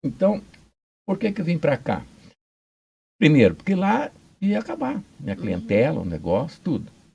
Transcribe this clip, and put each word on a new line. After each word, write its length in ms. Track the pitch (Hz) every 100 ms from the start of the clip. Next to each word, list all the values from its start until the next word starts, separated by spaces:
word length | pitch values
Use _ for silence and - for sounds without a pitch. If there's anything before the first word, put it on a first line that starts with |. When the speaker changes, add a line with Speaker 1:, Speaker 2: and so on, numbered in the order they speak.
| 147
Speaker 1:
então, 340 | - 190 208 - - _ _ _ _ -
por 120 | 190
que 140 | 214
que 100 | 202
eu 40 | 165
vim 120 | 170
pra 200 | - 139
cá? 280 | - 90 - _ - _ _ _ _ _ _ _ _ _
Primeiro, 360 | 151 147 101 -
porque 200 | - 190
lá 360 | 196 233 - - _ _
ia 180 | 196 208
acabar, 420 | 226 - 254 214 - _
minha 160 | - 95
Speaker 2:
Uhum. 60 |
Speaker 1:
clientela, 600 | 104 90 - 101 135 160
o 40 | 90
negócio, 560 | 85 87 95 - -
tudo. 280 | - 139 - _ _